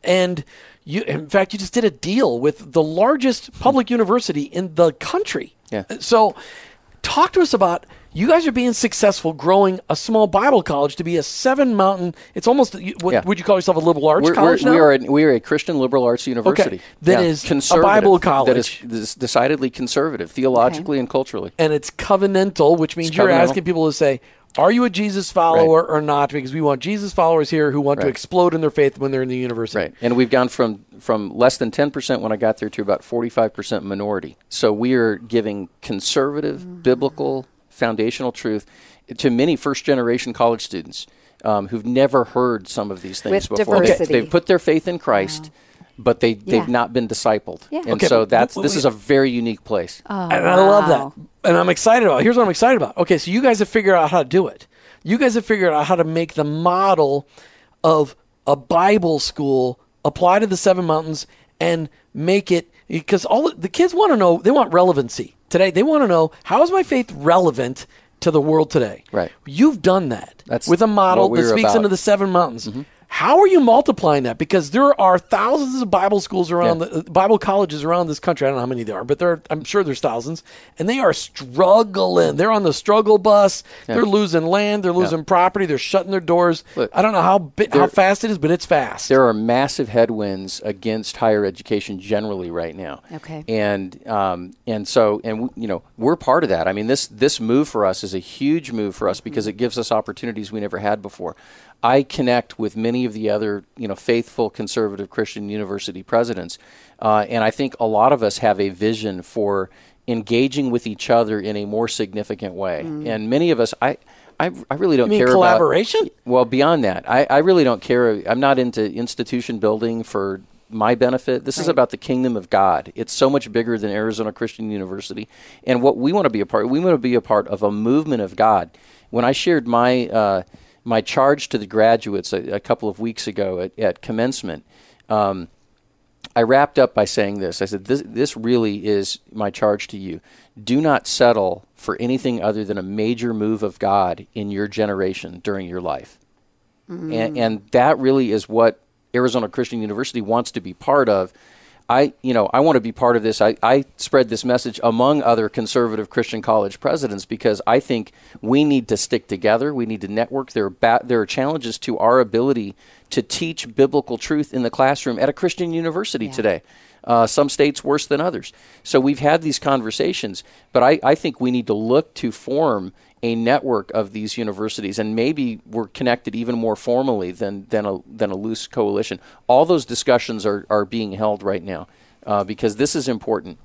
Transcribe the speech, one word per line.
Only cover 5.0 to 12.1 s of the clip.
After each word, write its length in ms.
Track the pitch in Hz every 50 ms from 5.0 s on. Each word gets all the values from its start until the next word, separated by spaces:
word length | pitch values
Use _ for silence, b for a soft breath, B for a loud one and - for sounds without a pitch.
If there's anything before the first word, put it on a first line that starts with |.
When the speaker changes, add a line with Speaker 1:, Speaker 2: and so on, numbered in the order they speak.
| - - - 370 427 - - - - - _ _ _ -
Speaker 2:
Yeah. 140 | - 208 190 _ 220 -
Speaker 1:
So 340 | - - 233 226 214 202 - B B B B B B B B B B B B _
talk 300 | - - - 285 339 381 -
to 60 | 381
us 140 | 349 - -
about, 320 | 208 196 175 175 - - b b b b b
you 140 | _ 151 196
guys 180 | 277 320 339 330
are 80 | 311
being 200 | 226 247 247 247
successful 600 | 226 - - 220 - - - 202 190 - - 160
growing 460 | 160 139 131 170 185 196 202 190 185 185 - -
a 60 | 156
small 320 | - - - 226 220 214
Bible 380 | 196 160 196 220 277 277 214 -
college 320 | - 156 143 143 147 143
to 80 | - 170
be 120 | 170 170
a 60 | 165
seven 540 | 143 - - - - 254 262 269 277 254 226
mountain, 360 | 202 190 190 196 185 180 175